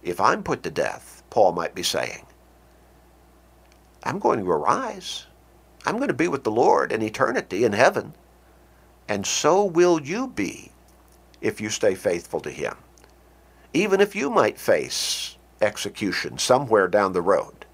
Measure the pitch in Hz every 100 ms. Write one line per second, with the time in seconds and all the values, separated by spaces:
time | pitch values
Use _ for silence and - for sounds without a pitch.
0 | - 87 104 185 190 147 - 76 60 -
1 | - - _ - 98 85 82 - 85 78
2 | 60 - - _ _ _ _ _ _ _
3 | _ _ _ _ _ _ _ _ _ _
4 | - 160 - 123 90 80 73 175 262 202
5 | - - - _ _ _ _ _ - 202
6 | 277 131 170 139 - 107 160 - - 110
7 | 110 107 135 254 - 92 117 101 139 202
8 | 123 - _ _ _ _ _ _ _ _
9 | - 104 101 - 147 180 208 165 175 165
10 | 139 196 262 208 98 - - - _ _
11 | _ _ _ _ - - 107 - 107 92
12 | 104 85 - 82 73 71 69 - - _
13 | - _ _ _ _ _ - 143 208 190
14 | 196 196 269 220 110 - - 87 64 -
15 | - - - - _ _ 107 - 101 -
16 | 101 87 - 62 - 127 139 107 92 101
17 | 98 92 85 92 - - -